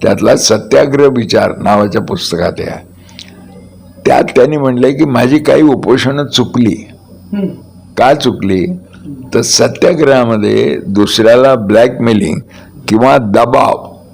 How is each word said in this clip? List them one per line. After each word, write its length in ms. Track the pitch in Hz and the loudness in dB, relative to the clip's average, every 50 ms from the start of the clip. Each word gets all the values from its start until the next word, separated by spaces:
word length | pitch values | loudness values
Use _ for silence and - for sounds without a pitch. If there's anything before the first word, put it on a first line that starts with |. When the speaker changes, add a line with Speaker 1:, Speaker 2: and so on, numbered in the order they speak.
Speaker 1:
त्यातला 340 | - - 101 - 101 113 135 | -2 -2 0 0 2 0 2
सत्याग्रह 720 | 147 - - - - - - 139 139 147 143 135 139 143 | 2 2 0 0 -2 -2 0 2 2 2 2 2 2 2
विचार 500 | 135 127 120 113 - - 107 101 92 - | 2 2 0 -2 0 0 0 0 0 -4
नावाच्या 440 | - - 101 104 104 104 101 90 110 | -4 -2 0 0 0 0 0 -2 -4
पुस्तकात 520 | 87 - - 85 - - 87 85 87 85 80 - | -6 -6 -8 -8 -8 -6 -6 -4 -4 -4 -4 -6
हे 60 | 80 | -10
आहे. 300 | - - - - - - - - - - - - - - - - - - - - - - - - - - - - | -10 -12 -14 -16 -20 -20 -20 -20 -20 -20 -20 -20 -20 -20 -20 -20 -20 -20 -20 -20 -20 -20 -20 -20 -20 -12 -6 -2
त्यात 180 | - - - - | 0 0 0 0
त्यांनी 340 | - - 131 123 135 151 | 0 2 2 2 2 2
म्हटलंय 340 | 147 139 131 123 120 127 131 | 0 -2 -2 0 0 0 0
की 140 | 143 147 160 | 2 0 0
माझी 340 | 147 123 120 120 123 143 151 | 0 0 0 0 0 0 0
काही 220 | 147 147 135 143 | 2 2 2 4
उपोषणं 640 | 156 151 131 - - - 123 135 - 131 139 147 143 | 4 4 2 2 0 0 0 0 0 -2 -2 -4 -4
चुकली. 640 | - - - 120 90 - 120 120 104 82 - - - - - _ - - - - - 208 | -4 -2 -2 -2 -2 0 0 0 0 -2 -4 -8 -18 -20 -20 _ -20 -20 -20 -16 -10 -8
Speaker 2:
हम्म. 140 | 202 190 - - - - - - - - - - | -6 -6 -6 -8 -12 -20 -20 -20 -20 -20 -10 -2
Speaker 1:
का 160 | - 120 131 147 | 0 2 2 2
चुकली? 520 | 147 135 123 101 - - 98 95 92 87 | 2 0 -4 -4 -4 -4 -2 -2 -2 -2
Speaker 2:
हम्म. 480 | - 180 180 - - - - - - - - - - - | -4 -6 -8 -12 -20 -20 -20 -18 -18 -18 -18 -10 -4 -4
Speaker 1:
तर 80 | 117 | -2
सत्याग्रहामध्ये 1400 | - - - - - - - - - - 143 151 151 135 139 127 123 117 113 107 104 104 104 107 113 143 143 - - | -2 0 0 0 0 0 0 0 0 0 2 2 2 2 2 2 2 0 -2 -2 0 0 0 0 0 -2 -2 -6 -6
दुसऱ्याला 680 | 95 98 101 104 101 - - 110 113 117 127 131 135 131 | -4 0 0 0 0 0 2 4 4 6 6 4 4 2
ब्लॅकमेलिंग 840 | 113 104 98 104 110 120 131 131 131 120 117 110 101 95 78 78 - - - - - - - - - - | 2 0 2 2 4 2 2 0 -2 0 0 0 0 0 -2 -4 -8 -10 -12 -20 -20 -20 -20 -20 -12 -4
किंवा 300 | - 104 110 123 135 143 | -2 0 2 2 4 2
दबाव 800 | 139 120 101 98 110 120 123 131 135 - 110 - - - - - - - - | 2 0 0 0 0 2 2 0 0 0 0 -2 -4 -8 -16 -20 -20 -20 -20